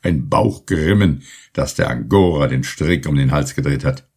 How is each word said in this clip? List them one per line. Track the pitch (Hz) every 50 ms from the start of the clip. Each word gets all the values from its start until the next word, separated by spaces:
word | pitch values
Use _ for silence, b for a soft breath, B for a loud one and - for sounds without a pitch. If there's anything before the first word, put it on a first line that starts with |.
ein | - 90 85 73 62 -
Bauchgrimmen, | - - - - - - _ - 95 82 78 82 101 101 101 87 71 67 B B B B B B
das | _ - 69 - -
der | - 85 -
Angora | 62 60 57 - 98 101 92 87 80 73 71
den | 65 65 65 65
Strick | - - - 78 78 90 76 65
um | 78 73
den | 69 69 65
Hals | 67 73 71 67 -
gedreht | - 69 71 69 67 67
hat. | 65 - - - _ _